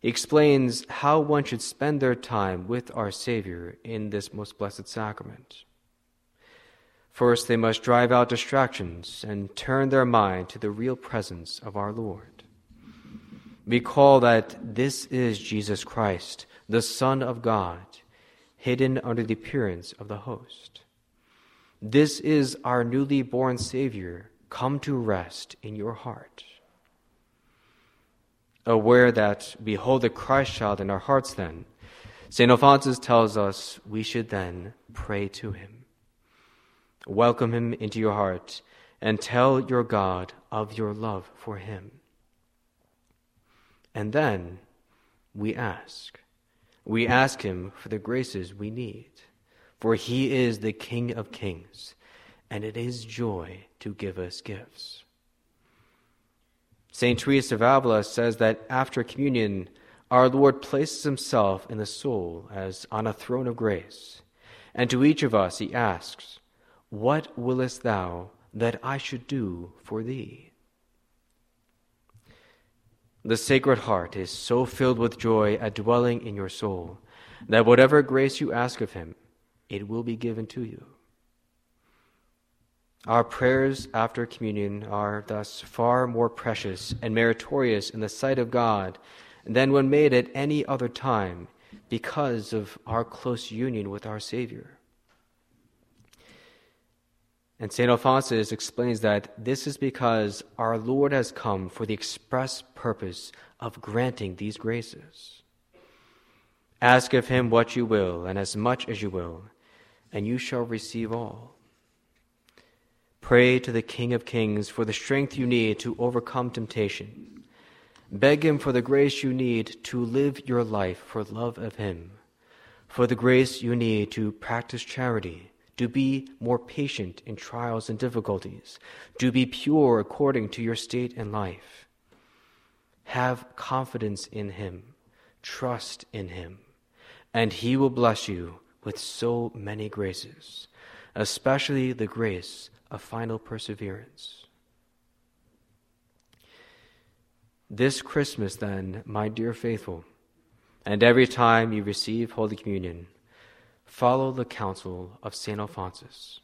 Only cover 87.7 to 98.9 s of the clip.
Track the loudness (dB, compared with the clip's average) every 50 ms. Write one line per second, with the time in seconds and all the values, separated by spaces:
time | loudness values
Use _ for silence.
87.7 | 2 0 -2 -6 -8 -6 -6 -6 -6 -4 -2 0 0 0 0 0 2 2 4 4
88.7 | 2 2 0 -6 -8 -14 -20 -20 -20 -20 -20 -20 -20 -20 _ 0 2 2 4 6
89.7 | 6 4 4 6 6 6 6 6 6 4 2 2 -4 -4 -2 0 0 0 0 -2
90.7 | -2 -2 -2 -6 -6 -4 -2 0 0 0 0 -2 -6 -10 -14 -18 _ _ _ _
91.7 | -20 -20 _ _ -6 -4 -4 -4 -4 -2 -2 0 -2 -4 -4 -4 -6 -6 -6 -6
92.7 | -14 -18 _ -4 -2 -2 -2 -4 -8 -8 -4 -4 -4 -4 -6 -10 -6 -4 -4 -2
93.7 | -2 -4 -6 -6 -8 -10 -10 -10 -10 -10 -8 -6 -6 -6 -6 -6 -10 -16 -18 -20
94.7 | -20 _ _ _ _ _ _ _ _ _ _ _ _ _ _ _ _ _ _ _
95.7 | _ _ _ _ _ _ _ _ _ _ _ -20 -20 -20 -20 -20 _ _ _ _
96.7 | _ _ _ _ _ _ _ _ _ _ _ _ _ _ _ _ _ _ -10 -8
97.7 | -2 2 4 4 4 4 6 4 4 4 2 2 0 0 0 -2 -4 -8 -8 -8
98.7 | -4 -2 -2 0